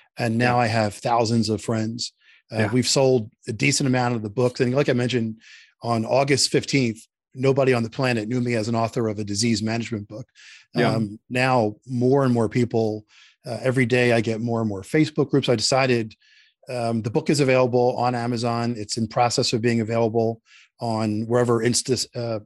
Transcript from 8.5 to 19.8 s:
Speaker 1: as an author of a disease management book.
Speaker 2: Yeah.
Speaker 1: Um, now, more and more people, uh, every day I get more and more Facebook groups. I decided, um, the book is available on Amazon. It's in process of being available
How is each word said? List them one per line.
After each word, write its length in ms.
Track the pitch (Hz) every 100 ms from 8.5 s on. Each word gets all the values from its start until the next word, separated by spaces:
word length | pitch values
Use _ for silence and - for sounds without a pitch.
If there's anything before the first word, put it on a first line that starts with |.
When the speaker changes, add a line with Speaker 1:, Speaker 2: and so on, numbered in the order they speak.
| 117
Speaker 1:
as 120 | 107
an 80 | 117
author 320 | 113 - 113
of 120 | 104
a 40 |
disease 380 | 104 101 117 107
management 460 | 110 117 110 110 101
book. 180 | 107 - _ - - _ 120
Speaker 2:
Yeah. 160 | 120
Speaker 1:
Um, 280 | 113 104 107 -
now, 460 | 127 131 127 107 107 -
more 400 | 123 127 139 135
and 80 |
more 160 | 120 110
people, 560 | 127 117 113 110 107 - - - _ 139
uh, 140 | 113
every 240 | 131 127 120
day 260 | 123 120
I 80 | 117
get 220 | 113 110
more 180 | 120 117
and 80 | 110
more 140 | 98
Facebook 480 | - 156 151 - 135
groups. 180 | 143 127
I 80 | 117
decided, 600 | - 131 135 120 110 - _ _ _ _ -
um, 360 | 123 117 117
the 80 | 110
book 180 | 156 156
is 100 | 147
available 560 | 135 131 127 123 123 127
on 200 | 123 123
Amazon. 600 | 120 120 120 117 117 120
It's 220 | 104 -
in 100 | 110
process 460 | - 120 - 123
of 80 | 120
being 180 | 120
available 640 | 117